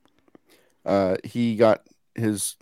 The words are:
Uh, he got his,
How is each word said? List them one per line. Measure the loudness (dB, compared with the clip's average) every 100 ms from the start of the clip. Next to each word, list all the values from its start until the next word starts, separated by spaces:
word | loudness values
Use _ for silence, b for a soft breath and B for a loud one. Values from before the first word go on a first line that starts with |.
| _ _ _ -20 _ b b b -2
Uh, | 0 0 -4 -6
he | -4 -4 4
got | 4 4 _ _ _ -4
his, | -4 -4 -8 -12